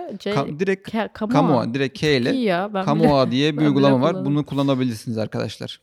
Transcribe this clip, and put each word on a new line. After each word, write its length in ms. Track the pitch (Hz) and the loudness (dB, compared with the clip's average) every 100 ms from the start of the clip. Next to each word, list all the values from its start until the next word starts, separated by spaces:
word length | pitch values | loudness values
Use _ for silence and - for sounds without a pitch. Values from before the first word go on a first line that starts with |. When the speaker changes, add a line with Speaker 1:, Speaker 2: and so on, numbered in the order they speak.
| 349 | -6
Speaker 1:
<laughs> 100 | 202 | -10
Speaker 2:
C-, 120 | 202 | -4
Speaker 1:
Ka-, 280 | 208 156 151 | -4 -4 -4
direkt 300 | 190 190 - | -2 -4 -4
Speaker 2:
Ke-, 240 | 226 202 | -6 -6
Kamoa. 200 | - 214 | -6 -2
Speaker 1:
Kamoa, 420 | 254 170 123 113 | 2 2 2 0
direkt 240 | 135 139 - | -2 -4 -2
K 180 | 151 139 | 0 2
ile. 120 | 120 | 2
Speaker 2:
Çok 60 | |
iyi 100 | 269 | 0
ya, 300 | 220 175 202 | 0 0 -2
ben 100 | 196 | -4
Speaker 1:
Kamoa 420 | 185 147 160 139 123 | 0 4 4 4 2
Speaker 2:
bile, 60 | |
Speaker 1:
diye 180 | 127 147 | 2 0
bir 40 | 147 | 2
Speaker 2:
ben 40 | |
bile 80 | 151 | 2
Speaker 1:
uygulama 320 | 139 139 131 | 4 4 4
var. 100 | 151 | 2
Speaker 2:
kullanırım. 200 | 185 143 | 0 -2
Speaker 1:
Bunu 100 | 147 143 | -2 -2
kullanabilirsiniz 720 | 139 139 131 127 110 - 110 | 0 0 2 0 -4 -6 -6
arkadaşlar. 600 | 107 120 117 - 120 - | -4 -4 -6 -8 -12 -14